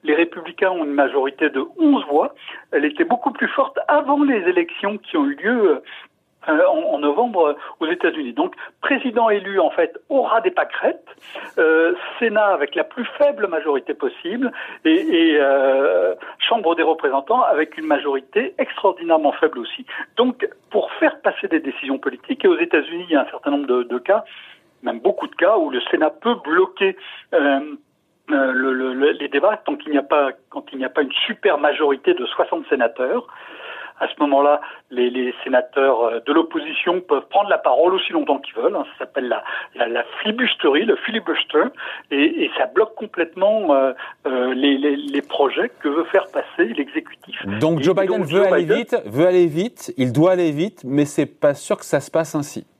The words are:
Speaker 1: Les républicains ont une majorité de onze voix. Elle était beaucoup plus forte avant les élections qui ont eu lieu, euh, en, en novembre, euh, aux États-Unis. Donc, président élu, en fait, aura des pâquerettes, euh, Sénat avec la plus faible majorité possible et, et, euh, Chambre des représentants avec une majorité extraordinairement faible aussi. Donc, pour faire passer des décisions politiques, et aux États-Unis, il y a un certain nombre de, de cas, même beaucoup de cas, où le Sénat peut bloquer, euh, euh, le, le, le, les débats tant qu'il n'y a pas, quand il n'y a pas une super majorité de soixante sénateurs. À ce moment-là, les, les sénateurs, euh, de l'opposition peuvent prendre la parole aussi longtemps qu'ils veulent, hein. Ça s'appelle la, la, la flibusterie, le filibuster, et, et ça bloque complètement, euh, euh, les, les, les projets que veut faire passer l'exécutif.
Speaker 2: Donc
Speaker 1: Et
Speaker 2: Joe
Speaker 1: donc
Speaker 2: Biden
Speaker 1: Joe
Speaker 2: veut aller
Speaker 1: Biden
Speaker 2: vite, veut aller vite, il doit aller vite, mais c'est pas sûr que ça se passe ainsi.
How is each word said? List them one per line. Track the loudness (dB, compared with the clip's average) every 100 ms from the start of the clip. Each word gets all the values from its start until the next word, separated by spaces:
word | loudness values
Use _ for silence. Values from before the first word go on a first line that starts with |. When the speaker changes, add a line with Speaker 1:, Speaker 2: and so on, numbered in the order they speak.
Speaker 1:
Les | 2 2
républicains | 0 -4 -14 -2 -2
ont | 0
une | -2
majorité | 0 2 2 -2 -2 -2
de | -2 -6 2
onze | 4 4 2
voix. | 0 0 -6 -18 -18 -4
Elle | 0 0
était | 0
beaucoup | 0 0 -2
plus | -4 -4
forte | 0 -2 -2 0
avant | 0 2 2
les | 2 2 2
élections | 0 -2 -4 -6 -6
qui | -4 -2
ont | 0
eu | -2
lieu, | -2 2 4 2 -2 -20 -20 _ _ _ -2
euh, | 2 4
en, | 2 -2 0
en |
novembre, | 0 2 0 2 2
euh, | 0 -10 -8
aux | -4
États-Unis. | 0 -2 -2 -6
Donc, | -4 -4 -4 -20 _
président | -2 -2 0 0 2
élu, | 2 0 0
en | 0
fait, | 2 -2 -4 _
aura | 0 2 0
des | 0
pâquerettes, | -2 -4 -2 -2 -4 -14 -20 -18 -16 -8 0
euh, | 4 4 2 0 -8 -4
Sénat | 0 2 2
avec | 2 -2
la | -4
plus | -6 -6 -10 2
faible | 2 2 -2
majorité | -2 -2 -2 -4
possible | -4 -4 -4 -8 -4 -4 -6 -14 -2
et, | 2
et, | 2 2 4 4 4
euh, | 4 4 4 2 2 2 0 -2 -12 -6
Chambre | 0 0 0 2
des |
représentants | 0 0 0 -2 0 2
avec | 4 2 0 -6
une | -2
majorité | 0 0 -4 -2 -2 -2 -4
extraordinairement | -6 0 0 0 0 2 2
faible | 0 -2 -2
aussi. | -10 -12 -12 -12 -8 0
Donc, | 0 0 -6 -8 _
pour | -2 -2
faire | 0 0 2
passer | -4 -2 -2
des | -2
décisions | -2 -8 -6 -4
politiques, | -4 -8 -8 0
et | 2
aux | 2
États-Unis, | 2 0 0 -10 0
il |
y | 0
a |
un | 0
certain | -6 -4
nombre | -4 0
de, | -2
de | 0 -6
cas, | 0 0 0 -20 -20 -20 _ _
même | -8 -2
beaucoup | -2 -2 -8
de | 0
cas, | 2 2
où | 0
le | -4 -2
Sénat | 0 0
peut | 0 -2 -2
bloquer, | 0 2 2 2 -2 -2 -16 -20 -2 2
euh, | 2 0 -2 -14 _ _ _ _ -2
euh, | 0 2
le, | 0 0
le, | -2 -4
le, | 0 0
les | 0 -2
débats | 2 2 0 -6
tant | -6
qu'il | -2
n'y | -2
a |
pas, | 2 2 2 -4 _
quand | -14 -12
il | -8
n'y | -4
a |
pas | -2
une | -2 -2 -4
super | 0 0 2
majorité | 0 2 0 2 2
de | 0 -2
soixante | -2 -2 -4 -2
sénateurs. | 0 0 -2 -2 -4 -6 -20 -20 -18 -16 -16 -16 -8
À | -8
ce | -2
moment-là, | 2 4 4 2 -2 -18 _
les, | -2 -2
les | 0 -4 -6
sénateurs, | 0 0 0 0 2 2
euh, | 0 -2 0
de |
l'opposition | 0 0 -4 -6 -4 -2 -4
peuvent | 0 -2 0
prendre | 0 2
la | 0
parole | 2 4 4
aussi | 2 -2
longtemps | -2 0 -2
qu'ils | -4 -2
veulent, | -2 -2
hein. | -8
Ça | -10 -8
s'appelle | -6 -2
la, | -4 -4 -10 -10 -6
la, | -4
la | -2 -6 -6
flibusterie, | -6 -2 -2 0 2 2 2
le | 0 -2
filibuster, | -6 -4 -4 0 0 0 -4 -14 -14 -6
et, | 0 0 0 -4
et | -2
ça | 0
bloque | 2 0 -2
complètement, | -12 -6 -6 0 2 2 4 4
euh, | 2 -2 -14 -10 -4
euh, | -2 -2 2
les, | 2 2
les, | 0 -2
les | -4 -6
projets | -4 0 0 0 -6 -4
que | -4
veut | -2 0
faire | 0 0
passer | -6 -6 -2 -2
l'exécutif. | -2 -6 -8 -10 -20 -16 -12 -8 -2
Speaker 2:
Donc | 0 2
Speaker 1:
Et |
Speaker 2:
Joe | 2
Speaker 1:
donc | 2 0
Speaker 2:
Biden | -2 0
Speaker 1:
Joe | 2
Speaker 2:
veut | 4
aller | 2
Speaker 1:
Biden | 2 0
Speaker 2:
vite, | 0 -4 -2
veut | 2 4
aller | 6 4
vite, | 2 -4 -6 -14 -4
il | 0
doit | 4 4
aller | 4 2
vite, | 0 -4 -6
mais | -2 0 0
c'est | 0 -4
pas | _ 0
sûr | 0 -4 -6
que | -2
ça | -2
se | 0
passe | -2 -2
ainsi. | -6 -6 -10 -14